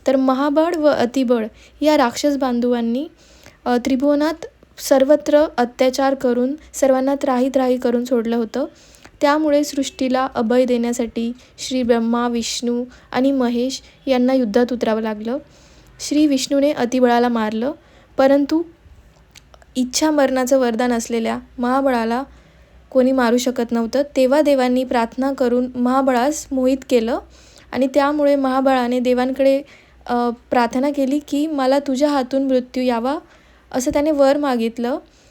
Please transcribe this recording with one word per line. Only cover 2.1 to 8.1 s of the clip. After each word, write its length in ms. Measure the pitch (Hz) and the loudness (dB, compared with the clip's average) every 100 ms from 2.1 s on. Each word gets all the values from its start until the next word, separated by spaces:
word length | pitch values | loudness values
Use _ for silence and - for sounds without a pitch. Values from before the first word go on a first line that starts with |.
| - 294 269 | 0 -2 0
बांधवांनी, 720 | 262 240 247 240 233 247 339 _ _ - - _ | 0 0 0 0 -2 -4 -6 _ _ -20 -20 _
अ, 120 | 247 247 | -2 0
त्रिभुवनात 600 | 247 262 285 294 302 320 494 _ _ - | 0 0 2 2 0 -4 -12 _ _ -6
सर्वत्र 680 | - 269 269 294 294 294 311 - | 2 2 4 2 4 2 2 -2
अत्याचार 580 | 247 - 262 262 269 | -4 0 0 0 0
करून 400 | 269 247 240 254 302 - | 0 -2 0 -2 -4 -12
सर्वांना 400 | - 269 262 269 | 0 2 2 0
त्राही 340 | 277 277 247 269 | -2 -2 0 0
त्राही 280 | 262 254 254 | 0 0 0
करून 280 | 254 240 | 0 -2
सोडलं 320 | 247 | 0